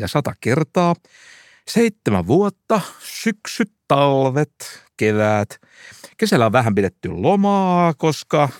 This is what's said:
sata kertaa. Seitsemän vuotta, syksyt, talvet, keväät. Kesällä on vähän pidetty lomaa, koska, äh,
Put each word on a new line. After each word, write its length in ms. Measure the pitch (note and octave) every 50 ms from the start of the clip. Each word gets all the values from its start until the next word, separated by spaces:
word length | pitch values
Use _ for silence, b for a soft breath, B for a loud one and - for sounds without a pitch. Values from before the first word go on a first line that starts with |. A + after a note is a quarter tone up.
| G2+
sata 280 | F#2 - D3+ C3+ - - -
kertaa. 540 | - A2+ B2 D#3 D#3 - - F3+ F3 E3+ E3+ - B B B B B B B B B B B B B
Seitsemän 600 | B - A3 A#3 A3+ G#3 _ - - G#2+ F#2 E2
vuotta, 540 | F2+ B2+ F3+ G3+ G3+ - _ _ - A3+ G3 - - - -
syksyt, 720 | - - - - - A3+ G#3 _ - - - - A3+ - _ _ _
talvet, 960 | - D3 C#3 C#3+ C#3+ C#3 C3+ C3+ C3 B2+ C#3+ D3+ - _ - - - - - _ _ _
keväät. 640 | - A2 G#2+ G#2+ G#2+ G#2+ G#2+ G#2+ G#2 G#2 - - - B B B B B B B B B B B
Kesällä 280 | B A3 G3+ G#3 C3+ A2+
on 60 | A2
vähän 240 | G2+ B2+ A#2+ A2+ G2+
pidetty 340 | G2+ G2 F2+ - _ - -
lomaa, 840 | E2+ F2 G2 D3+ G3 G3+ G3 G3+ G3+ G3 F#3+ F#3 F3+ F3 F3 E3+ D3+
koska, 500 | - - D#3+ D3 - - - - D3+ D3
äh, 60 | C3 -